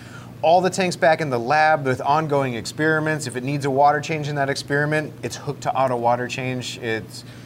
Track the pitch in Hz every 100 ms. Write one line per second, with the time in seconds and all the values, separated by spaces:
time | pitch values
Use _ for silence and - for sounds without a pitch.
0 | - - - - 156 180 180 196 180 -
1 | 170 160 151 120 117 151 156 156 135 127
2 | 139 151 156 143 131 117 104 - 156 156
3 | 156 156 120 123 127 143 139 135 143 147
4 | 143 156 147 147 139 139 - 143 147 156
5 | 147 - 120 - 147 127 - - 131 123
6 | 117 123 123 - 127 127 117 - 120 113
7 | - - - -